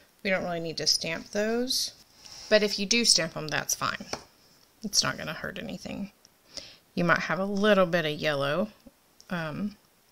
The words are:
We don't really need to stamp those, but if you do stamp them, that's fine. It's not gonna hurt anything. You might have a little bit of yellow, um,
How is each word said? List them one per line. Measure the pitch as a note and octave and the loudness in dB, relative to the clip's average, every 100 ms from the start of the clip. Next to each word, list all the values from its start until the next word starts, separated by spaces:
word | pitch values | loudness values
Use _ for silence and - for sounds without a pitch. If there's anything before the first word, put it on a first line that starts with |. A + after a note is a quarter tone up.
| _ _ | _ _
We | G3+ | -2
don't | F#3 E3+ | 0 -2
really | E3+ | -4
need | E3 D3+ | -4 -2
to | D#3 | 0
stamp | - E3+ E3 - | 0 -2 -6 -6
those, | G#3 G#3+ A#3 B3+ B3+ - - - _ - - - | -2 0 0 -2 -2 -4 -8 -20 _ -20 -20 2
but | G#3+ | 4
if | G#3 G3+ | 4 0
you | G3+ | 0
do | A#3 | 4
stamp | A3 - D#3+ | 6 6 2
them, | D3+ D#3 | -4 -4
that's | D3 D3 - | -4 -2 -2
fine. | B2 - - - - _ _ _ _ _ | -2 -4 -8 -10 -12 _ _ _ _ _
It's | G#3 - | -2 0
not | - - | 0 -2
gonna | D#3 | -6
hurt | D#3+ - - | -8 -8 -10
anything. | - F#3+ - - G3 - _ _ _ - - - _ - | -10 -10 -10 -8 -10 -12 _ _ _ -18 -18 -20 _ -2
You | |
might | E3+ D#3+ | 2 2
have | - E3 | 2 -2
a | G3 | -2
little | G3+ G#3 G3 F3+ | 2 6 6 6
bit | F3 D#3 | 2 0
of | |
yellow, | D3+ D3+ C#3+ C#3 D#3 G#3+ - - - _ _ - | 0 0 0 0 0 -2 -6 -20 -20 _ _ -8
um, | F3+ D#3+ C#3+ G#3 - _ _ _ | -6 -6 -4 -6 -6 _ _ _